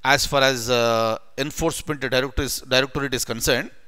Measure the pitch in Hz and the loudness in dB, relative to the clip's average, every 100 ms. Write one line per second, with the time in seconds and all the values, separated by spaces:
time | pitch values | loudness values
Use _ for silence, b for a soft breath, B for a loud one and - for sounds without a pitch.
0 | 131 139 - 143 135 127 113 120 117 113 | 4 2 2 2 2 2 0 2 2 2
1 | 113 113 - - 139 151 160 143 - 147 | 0 -2 -8 -8 -6 -2 -4 -4 -8 -6
2 | 131 127 135 135 135 - 131 127 135 147 | 0 0 0 -4 -4 -6 0 0 0 -4
3 | 139 123 - 113 - 127 180 - | -4 -4 -4 -2 2 0 0 -12